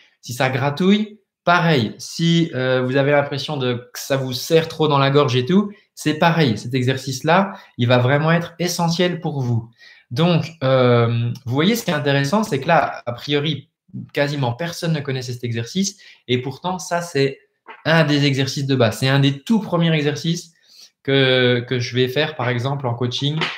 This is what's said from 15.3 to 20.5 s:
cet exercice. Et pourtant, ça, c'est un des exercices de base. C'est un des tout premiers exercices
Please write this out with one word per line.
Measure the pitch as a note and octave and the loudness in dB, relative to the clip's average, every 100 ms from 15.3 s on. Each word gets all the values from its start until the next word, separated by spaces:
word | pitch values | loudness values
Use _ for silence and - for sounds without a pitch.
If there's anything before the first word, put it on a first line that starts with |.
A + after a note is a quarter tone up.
cet | B2 | -8
exercice. | A#2 A2+ A#2 F#3 G3 - - - - | -6 -6 -4 -4 -4 -6 -18 -14 -2
Et | B2 | -2
pourtant, | C3+ C3+ F3+ F#3 | -2 -8 -8 -8
ça, | - F3 | -4 -6
c'est | E3+ C#3 C#3 - _ _ - - | -2 0 -2 -2 _ _ -20 -6
un | C#3+ E3 | 2 4
des | D3 D3 | 4 2
exercices | C#3+ C3+ C3 D3 C3+ | 2 0 -2 -4 -2
de | C3+ | 2
base. | A2 - | 2 2
C'est | C3 | 0
un | C#3 | 2
des | C#3 C#3 | 2 0
tout | - A3+ | 0 0
premiers | - F3 E3 | 0 0 2
exercices | D#3+ C#3+ C#3 E3 E3 - | 2 0 -2 -4 -4 -8